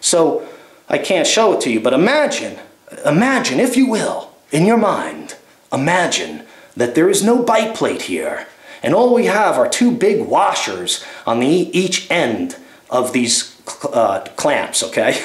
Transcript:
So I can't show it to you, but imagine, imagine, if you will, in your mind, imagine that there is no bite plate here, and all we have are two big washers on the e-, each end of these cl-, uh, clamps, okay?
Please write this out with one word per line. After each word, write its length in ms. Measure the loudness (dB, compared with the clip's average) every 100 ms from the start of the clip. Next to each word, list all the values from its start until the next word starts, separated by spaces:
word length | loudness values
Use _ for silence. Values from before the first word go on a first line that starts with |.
So 460 | 2 2 2 0 -6 -18 -20 -20 _
I 100 | -4
can't 280 | 0 0 2
show 260 | 4 2
it 80 | 2
to 80 | 0
you, 100 | 0
but 120 | 2
imagine, 640 | 2 4 2 0 -2 -8 -12 -20 _ -20 -6
imagine, 560 | 0 2 2 0 -2 0
if 160 | 2 2
you 100 | 2
will, 480 | 2 -2 -6 -10 -20 _
in 160 | 2 4
your 100 | 4
mind, 600 | 2 0 -6 -10 -16 -18 _ _ _
imagine 720 | -4 0 0 0 -2 -6 -12 -16 -20 -20 -4
that 180 | -2
there 140 | 2 2
is 140 | 2
no 200 | 2 2
bite 320 | 2 2 0
plate 280 | -2 -4 -4
here, 440 | -6 -6 -6 -8 -12 -20 -20 -8
and 120 | 0
all 200 | 2 4
we 120 | 4 2
have 300 | 2 2 2
are 120 | 0
two 220 | 2 2
big 360 | 2 2 2 0
washers 760 | 2 2 0 -6 -6 -6 -6 -8 -10 -4
on 140 | 0
the 60 | 2
e-, 240 | 2 2
each 380 | 0 -2 -4 -2
end 460 | -2 0 -2 -6 -8 -20 -20 _
of 220 | -2 -2
these 420 | -2 0 -2 -4 -14 -18
cl-, 280 | -10 -4
uh, 300 | 0 0 0 -6 -4
clamps, 460 | -2 -2 -2 -4
okay? 420 | -4 -2 0 0